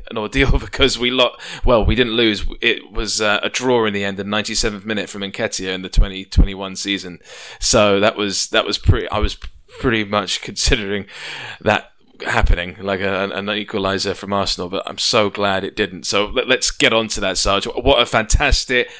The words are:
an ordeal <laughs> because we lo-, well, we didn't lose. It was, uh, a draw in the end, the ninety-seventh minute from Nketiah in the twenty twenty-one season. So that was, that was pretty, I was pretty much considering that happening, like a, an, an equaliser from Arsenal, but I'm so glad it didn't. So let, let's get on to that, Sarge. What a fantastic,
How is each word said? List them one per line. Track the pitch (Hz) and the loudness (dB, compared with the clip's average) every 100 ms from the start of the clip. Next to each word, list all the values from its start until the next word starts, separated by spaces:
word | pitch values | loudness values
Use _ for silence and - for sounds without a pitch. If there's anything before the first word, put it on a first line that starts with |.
| - | -2
an | 113 | -8
ordeal | 107 135 135 135 | -4 0 4 2
<laughs> | |
because | - - 135 117 | 0 0 2 2
we | 123 | 0
lo-, | 127 120 - - - 123 | 2 0 0 -14 0 4
well, | 117 101 | 4 4
we | 110 | 2
didn't | 123 | 2
lose. | 117 113 101 - - | 4 2 2 -2 0
It | 117 87 - | 0 0 -4
was, | 110 107 - | -6 -4 0
uh, | 107 104 | 0 0
a | 107 | -2
draw | - 127 123 110 | -2 2 2 2
in | |
the | 101 | -2
end, | 101 98 | -4 -4
the | |
ninety-seventh | 98 107 104 107 113 104 104 | -4 -4 -2 -2 -2 -4 -6
minute | 107 87 | -6 -6
from | 104 | -8
Nketiah | 98 101 110 - 95 | -8 -4 -4 -4 -6
in | 92 | -6
the | 92 | -2
twenty | - 104 95 95 | 2 2 0 -2
twenty-one | - 101 95 95 95 | 2 2 0 -8 -8
season. | 101 98 90 85 - - - - | -4 -4 -4 -14 -18 -20 -18 -6
So | - 120 104 98 | 2 4 6 6
that | 104 - | 4 2
was, | 104 95 - | -2 -2 0
that | 110 98 | 0 0
was | 104 | 0
pretty, | - 120 87 | 2 2 2
I | 107 | -2
was | 104 - - - - - | -2 -4 -14 -16 -20 -4
pretty | 135 113 | 0 0
much | 101 104 90 - | 0 -2 -2 -6
considering | - - - 127 101 101 95 - - - - - | -6 -2 0 2 0 -4 -6 -14 -14 -12 -14 -4
that | 104 104 - _ _ - - | 0 0 0 _ _ -12 -2
happening, | 117 - 87 90 90 | 2 4 4 2 -6
like | 98 95 | -4 -2
a, | 98 95 | 0 0
an, | 98 | -2
an | 92 101 | -4 -4
equaliser | 104 101 107 95 95 98 90 | -4 -4 -2 0 0 -2 -4
from | 98 | -2
Arsenal, | 101 92 - 87 | -2 -2 -4 -4
but | 92 - | -6 -6
I'm | - | -4
so | - 117 101 | 0 2 2
glad | 101 101 95 | 0 0 0
it | 92 - | -4 -4
didn't. | 98 90 - | -4 -4 -2
So | 101 101 | 0 0
let, | 120 113 | -2 0
let's | 131 - | 0 0
get | - 131 | 0 2
on | 113 110 | 2 0
to | - | -2
that, | 98 90 | -2 0
Sarge. | 101 98 - | 0 0 0
What | - 127 131 | -2 4 4
a | 120 | 4
fantastic, | 117 107 - 143 120 - 127 - | 0 2 2 4 2 2 0 0